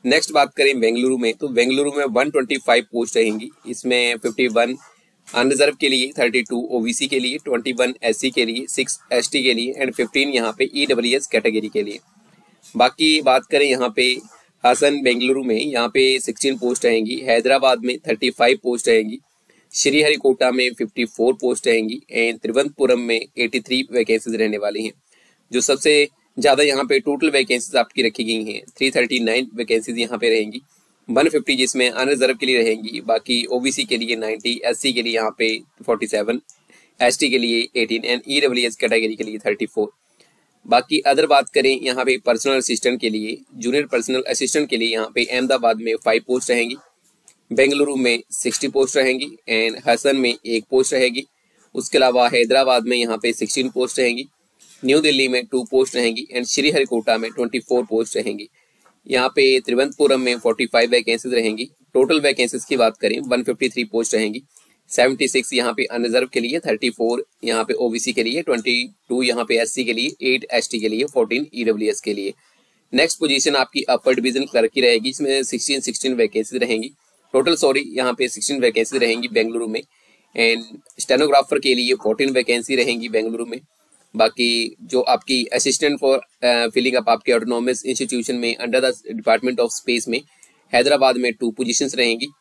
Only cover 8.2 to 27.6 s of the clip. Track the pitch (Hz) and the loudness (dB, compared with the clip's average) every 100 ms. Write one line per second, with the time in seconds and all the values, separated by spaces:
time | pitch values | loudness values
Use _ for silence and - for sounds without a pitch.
8.2 | 131 127 113 117 135 - 127 - - 123 | -2 0 -2 -2 -6 -6 -6 -6 -4 -2
9.2 | 120 143 127 117 120 135 131 117 120 147 | 0 0 0 0 -2 -4 -4 -2 -2 -2
10.2 | 139 131 113 107 139 143 143 120 120 123 | 0 0 -2 -2 -4 -2 0 0 0 -2
11.2 | - 113 113 107 104 107 104 104 _ _ | 0 -2 0 -2 -2 -4 -4 -8 _ _
12.2 | _ _ _ _ - 113 123 - 156 156 | _ _ _ _ -8 0 0 2 2 2
13.2 | 135 131 - 143 143 127 123 110 127 127 | 4 2 2 0 2 2 0 0 0 0
14.2 | - - _ _ 123 123 143 143 131 120 | -8 -20 _ _ 2 4 4 2 0 0
15.2 | 127 131 127 110 147 123 117 135 131 131 | 2 0 0 -2 -2 -2 0 2 2 2
16.2 | 127 113 139 127 123 123 120 113 110 127 | -2 -4 -2 -2 -2 0 2 2 0 -4
17.2 | 131 117 120 135 131 123 123 123 - 113 | 0 2 4 4 4 2 -2 -6 -4 -2
18.2 | 123 - 120 131 127 120 - 113 107 123 | -2 2 2 2 0 -2 2 2 2 -6
19.2 | _ _ _ _ _ - 143 147 151 151 | _ _ _ _ _ -4 0 2 2 2
20.2 | 139 127 127 127 127 120 113 - 117 - | 2 2 2 2 -2 -2 -6 -4 -6 0
21.2 | 117 131 127 123 127 113 110 127 - 117 | 0 0 -2 -2 0 0 0 -6 -8 -2
22.2 | 117 113 110 117 147 - 127 123 117 113 | -2 -2 -4 0 -2 0 2 2 0 -2
23.2 | - - 120 127 110 127 135 120 113 110 | -4 -6 -4 -4 -4 -4 -2 -2 0 0
24.2 | - 113 110 107 104 101 110 - _ _ | -2 -2 -2 -2 -4 -4 -8 -12 _ _
25.2 | _ _ _ 123 - 135 156 151 143 _ | _ _ _ -4 0 0 4 4 2 _
26.2 | _ - 143 135 147 139 131 135 147 143 | _ 0 2 4 4 2 0 0 0 -2
27.2 | 156 139 123 123 | 0 0 0 -2